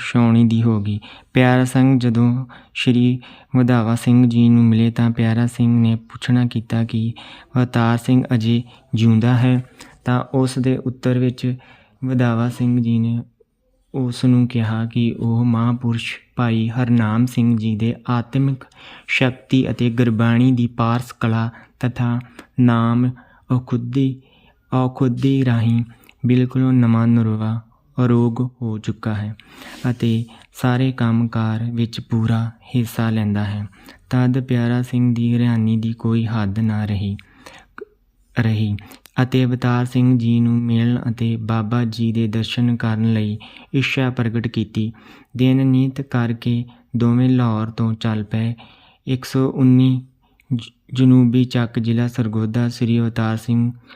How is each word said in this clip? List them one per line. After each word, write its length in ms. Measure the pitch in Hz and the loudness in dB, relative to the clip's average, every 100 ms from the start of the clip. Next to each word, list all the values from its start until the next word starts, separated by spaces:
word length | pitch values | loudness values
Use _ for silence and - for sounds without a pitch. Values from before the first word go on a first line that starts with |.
| - | -2
ਛਾਉਣੀ 300 | 123 117 113 | 2 4 4
ਦੀ 200 | 117 113 | 4 2
ਹੋ 180 | 117 107 | 2 0
ਗਈ। 180 | 101 104 - - _ | -2 -6 -10 -20 _
ਪਿਆਰਾ 320 | 131 127 127 127 | 2 4 4 2
ਸਿੰਘ 340 | 131 131 131 | 2 4 4
ਜਦੋਂ 460 | 123 113 120 123 127 - - | 2 2 2 0 -6 -16 -18
ਸ਼੍ਰੀ 460 | - - 120 123 127 - - - 127 | -4 0 2 2 0 -8 -20 -4 0
ਵਧਾਵਾ 400 | 123 123 110 117 | 2 2 2 -2
ਸਿੰਘ 340 | - 123 123 | 2 4 4
ਜੀ 200 | 117 117 | 4 4
ਨੂੰ 140 | 117 | 6
ਮਿਲੇ 280 | 117 110 117 | 4 4 2
ਤਾਂ 200 | 117 117 | 0 -2
ਪਿਆਰਾ 360 | 117 113 113 120 | 0 0 0 -2
ਸਿੰਘ 320 | - 120 120 | 0 0 2
ਨੇ 160 | 113 113 | 2 0
ਪੁੱਛਣਾ 500 | - - - 123 120 | -6 -12 -2 0 0
ਕੀਤਾ 380 | 117 110 117 | -2 -4 -4
ਕਿ 300 | 113 113 113 117 - - - 127 | -2 -2 -4 -6 -16 -20 -6 -2
ਅਵਤਾਰ 400 | 123 123 117 117 | 0 0 0 0
ਸਿੰਘ 260 | - 127 - | 2 0 2
ਅਜੇ 300 | 113 113 117 120 - - | -2 0 0 -2 -16 -8
ਜਿਉਂਦਾ 440 | 110 113 110 120 123 | 0 4 4 4 2
ਹੈ, 260 | 127 127 123 - - - - | 2 0 -2 -18 -20 -10 -2
ਤਾਂ 180 | 123 - | -2 0
ਉਸ 260 | 135 131 127 | 0 0 0
ਦੇ 180 | 127 127 | -2 -2
ਉੱਤਰ 420 | 135 123 127 123 | -4 -4 -2 0
ਵਿੱਚ 360 | 127 127 127 123 - - _ - 131 | 0 -2 -6 -6 -12 -20 _ -10 -4
ਵਧਾਵਾ 440 | 127 123 113 120 | 0 0 0 -2
ਸਿੰਘ 320 | 120 123 123 | -2 0 0
ਜੀ 180 | 117 117 | 0 0
ਨੇ 200 | 113 117 117 _ _ _ _ _ _ 139 | 0 -4 -8 _ _ _ _ _ _ -6
ਉਸ 300 | 123 120 127 | -6 -2 2
ਨੂੰ 220 | 123 120 | 2 2
ਕਿਹਾ 380 | 120 110 113 113 | 0 -2 -4 -4
ਕਿ 300 | 120 117 - | -2 -2 -2
ਉਹ 260 | 117 117 120 | -2 0 0
ਮਹਾਂਪੁਰਸ਼ 680 | 113 120 123 120 117 - - _ - | 2 0 -2 -2 -4 -6 -14 _ -4
ਭਾਈ 340 | 120 113 113 | -2 0 -2
ਹਰਨਾਮ 560 | 117 120 120 107 110 127 | -2 0 2 2 0 0
ਸਿੰਘ 320 | 123 117 117 | 0 0 2
ਜੀ 180 | 110 107 | 0 -2
ਦੇ 200 | 113 120 - | -2 -4 -4
ਆਤਮਿਕ 540 | 123 120 135 139 135 - - - - - | -4 -2 -2 -2 -2 -10 -20 -20 -20 -6
ਸ਼ਕਤੀ 640 | - 127 127 - 135 - | 0 0 -2 -2 0 0
ਅਤੇ 180 | 117 120 | 0 -2
ਗੁਰਬਾਣੀ 640 | 117 120 110 117 117 127 | 2 0 2 2 4 4
ਦੀ 160 | 123 120 | 2 -2
ਪਾਰਸ 440 | - 117 120 120 | -2 -2 -2 -4
ਕਲਾ 380 | - 117 113 113 - - - | -6 -2 -2 -4 -8 -20 -8
ਤਥਾ 400 | 127 120 120 120 123 - - - | -6 -2 -2 -2 -6 -20 -14 0
ਨਾਮ 520 | 123 117 117 120 127 127 - _ - 123 | 2 4 2 2 0 -4 -16 _ -4 -4
ਅਖੁੱਦੀ, 640 | 127 123 120 135 135 131 _ _ _ _ - 131 127 | -2 -6 -4 -2 -2 -4 _ _ _ _ -6 -2 -2
ਅਖੁੱਦੀ 600 | 127 131 120 135 135 127 | 0 -2 0 0 0 0
ਰਾਹੀਂ 380 | 117 113 117 117 - _ _ 120 | 0 0 0 -2 -10 _ _ 0
ਬਿਲਕੁਲ 480 | 123 127 131 131 | 2 0 0 2
ਨਵਾਂ 340 | 127 120 113 117 | 2 4 2 4
ਨਰਵਾ 540 | 117 110 110 110 113 - _ _ - 123 | 2 2 -2 -4 -6 -10 _ _ -2 2
ਅਰੋਗ 360 | 120 120 117 127 - | 2 0 -2 -6 -6
ਹੋ 160 | 117 107 | -8 -8
ਚੁੱਕਾ 360 | 110 104 113 | -8 -8 -6
ਹੈ 220 | 104 104 107 - - - - 127 | -6 -8 -10 -20 -20 -20 -8 -6
ਅਤੇ 360 | 117 117 113 117 - _ | -2 0 -2 -4 -14 _
ਸਾਰੇ 380 | - 127 123 131 | -4 -2 0 0
ਕੰਮਕਾਰ 720 | 127 117 117 117 113 110 110 | 0 0 0 0 -2 -4 -4
ਵਿੱਚ 380 | 117 117 117 - | -4 -4 -4 -6
ਪੂਰਾ 500 | - 113 113 113 113 - - 123 | -6 -2 0 0 -2 -8 -6 -4
ਹਿੱਸਾ 340 | 113 - 113 | -4 -2 -2
ਲੈਂਦਾ 340 | 110 104 101 | 0 0 -2
ਹੈ। 240 | 101 107 104 - - - - | -4 -6 -10 -14 -20 -20 -4
ਤਦ 320 | 127 127 127 | 0 0 0
ਪਿਆਰਾ 400 | 127 123 117 120 | -2 -2 0 -2
ਸਿੰਘ 340 | 123 123 123 117 | -2 0 0 2
ਦੀ 180 | 117 | 0
ਹੈਰਾਨੀ 440 | 120 120 113 110 113 | 2 2 2 0 0
ਦੀ 160 | 113 | -2
ਕੋਈ 320 | 117 113 113 113 | -4 -2 0 0
ਹੱਦ 340 | 113 101 98 | -2 -4 -2
ਨਾ 260 | 110 107 104 | -2 -2 -2
ਰਹੀ, 320 | 98 101 101 - _ - - _ - - _ _ _ _ - | -4 -4 -6 -12 _ -20 -20 _ -20 -20 _ _ _ _ -2
ਰਹੀ 360 | 113 110 107 101 - - - - | 0 0 -2 -4 -10 -20 -12 -4
ਅਤੇ 240 | 127 131 123 | 0 0 0
ਅਵਤਾਰ 400 | 123 123 123 123 | 0 -2 -2 -2
ਸਿੰਘ 340 | 127 123 127 | 0 2 2
ਜੀ 200 | 117 117 | 2 2
ਨੂੰ 180 | 117 120 | 2 0
ਮਿਲਣ 540 | 117 117 120 123 - | 0 0 0 0 -4
ਅਤੇ 260 | 113 117 113 | -4 -4 -4
ਬਾਬਾ 460 | 110 113 107 120 | -4 -4 -2 -2
ਜੀ 280 | 117 110 113 | -2 -2 -2
ਦੇ 160 | 113 113 | 0 -2
ਦਰਸ਼ਨ 480 | 113 110 - 120 117 | -2 -4 -2 0 0
ਕਰਨ 380 | 113 110 113 | -2 -2 0
ਲਈ 240 | 110 107 104 - - - | 0 -2 -6 -12 -20 -6
ਇੱਛਾ 360 | 139 127 - 127 | -4 -2 -2 -2
ਪ੍ਰਗਟ 380 | 127 113 113 117 | -2 -4 -4 -4
ਕੀਤੀ। 460 | 117 107 110 110 - - - _ 117 | -6 -6 -4 -6 -8 -20 -20 _ 0
ਦਿਨ 300 | 131 131 135 | 2 2 2
ਨੀਤ 340 | 131 135 131 | 2 0 -2
ਕਰਕੇ 640 | 135 123 117 117 123 120 120 - _ 120 | -4 -2 -2 -2 -2 -4 -4 -14 _ -2
ਦੋਵੇਂ 320 | 117 120 127 | 2 2 2
ਲਾਹੌਰ 400 | 127 120 107 110 | 2 2 0 -4
ਤੋਂ 240 | 117 113 | -2 -2
ਚੱਲ 300 | 110 117 107 | -2 -4 -4
ਪਏ। 300 | 104 113 113 117 - - _ _ - | -4 -4 -4 -6 -14 -20 _ _ -6
ਇੱਕ 180 | 131 - | -6 -4
ਸੌ 260 | 135 131 | -2 -2
ਉੱਨੀ 540 | 156 131 127 131 127 - _ _ _ - 123 | 2 4 6 4 0 -4 _ _ _ -8 -8
ਜ-, 160 | - _ - | -8 _ -10
ਜਨੂਬੀ 500 | 127 131 127 120 127 | 2 6 6 6 2
ਚੱਕ, 360 | 127 127 117 120 | 0 0 -2 -2
ਜ਼ਿਲ੍ਹਾ 280 | 113 117 120 | -2 0 -2
ਸਰਗੋਦਾ, 640 | 117 110 110 110 117 120 | -2 -4 -2 -2 -2 -4
ਸ੍ਰੀ 300 | 120 113 117 | -2 0 0
ਅਵਤਾਰ 380 | 117 117 110 110 | 0 -2 -2 -4
ਸਿੰਘ 340 | - 117 120 120 _ | -2 0 0 -4 _